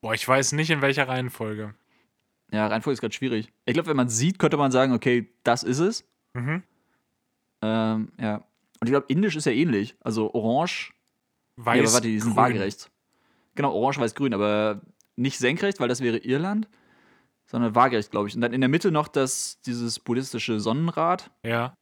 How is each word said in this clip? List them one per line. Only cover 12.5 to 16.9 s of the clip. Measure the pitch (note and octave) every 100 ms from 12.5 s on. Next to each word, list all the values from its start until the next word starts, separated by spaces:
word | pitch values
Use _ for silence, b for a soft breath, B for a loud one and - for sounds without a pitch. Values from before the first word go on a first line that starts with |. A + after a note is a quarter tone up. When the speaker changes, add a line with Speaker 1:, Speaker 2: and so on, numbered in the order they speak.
| A2 G2 - - _ _ _ _ _ _
Speaker 2:
Genau, | - C#3+
orange, | G2 B2+ C#3
weiß, | A#2
grün, | - C#3
aber | G2+ G#2 G#2 G#2+ G2+ - _ _ -
nicht | B2+ -
senkrecht, | B2 D#3 G3+ G3
weil | B2
das | B2
wäre | B2 A2+
Irland, | B2 C3+ F3+ G#3 A3 b b